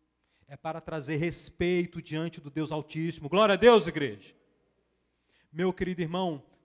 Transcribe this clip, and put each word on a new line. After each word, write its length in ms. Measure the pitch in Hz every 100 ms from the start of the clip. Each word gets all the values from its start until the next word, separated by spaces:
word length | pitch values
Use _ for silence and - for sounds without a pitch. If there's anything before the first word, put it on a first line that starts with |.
| _ _ _ _ -
É 100 | 143
para 240 | 160 160
trazer 360 | 160 160 131 156
respeito 840 | 170 - - - 175 180 175 165
diante 400 | - 156 165 165
do 80 | 143
Deus 220 | 143 156
Altíssimo. 580 | 156 - 156 165 160 143
Glória 240 | 185 214
a 20 | 190
Deus, 300 | 226 226 156
igreja. 500 | 156 139 104 - _ _ _ _ _ _ _ _ _ _ _ _
Meu 200 | 156 185
querido 300 | 180 180 175
irmão, 420 | 160 180 185 147 - _